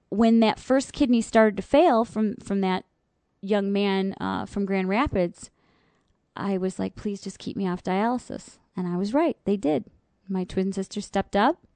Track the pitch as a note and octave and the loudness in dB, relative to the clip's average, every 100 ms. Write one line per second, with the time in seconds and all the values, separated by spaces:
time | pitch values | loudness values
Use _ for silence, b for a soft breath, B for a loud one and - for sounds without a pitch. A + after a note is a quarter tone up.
0 | - G#3 A3+ A3+ G#3+ - - C4+ - - | -6 2 4 6 4 0 0 0 0 0
1 | C#4 A#3 G#3+ A3+ A3 G3 - C#4 F4 A3+ | 2 2 2 4 4 2 2 4 6 4
2 | A#3 G#3+ G#3+ - - G3 F#3+ F#3 - _ | 0 -2 -4 -4 -4 -2 0 -2 -6 _
3 | _ _ _ _ G3 G#3 G3 G3+ G3+ F#3+ | _ _ _ _ -2 0 2 0 2 0
4 | F#3+ - F#2+ F#2 G3 G3+ G3 G3 F#3 G#3 | -2 -4 -4 -4 -6 -4 -2 -2 0 0
5 | D4 G3+ F3 - - _ _ _ _ _ | 0 0 -2 -4 -20 _ _ _ _ _
6 | _ _ _ - G3 F#3+ F#3 - F#3+ - | _ _ _ -8 -4 -2 -2 -4 -6 -6
7 | G#3 G3+ G3 - - - G3 F3 - F#3+ | -8 -8 -10 -10 -8 -4 -4 -4 -2 -2
8 | A3+ B3 - - - - _ - F3+ F3+ | 0 -2 -6 -12 -14 -20 _ -8 -4 -2
9 | G3+ C4+ E4 - - G3+ C#4 D4+ - _ | 0 0 0 -2 -2 -2 0 -2 -4 _
10 | _ _ - F#3+ F3+ F#3+ F#3+ G3 F#3+ G#3 | _ _ -8 -6 -4 -4 -4 -4 -8 -10
11 | - G3 - G3+ A#3 F4+ _ | -6 -4 -2 2 2 0 _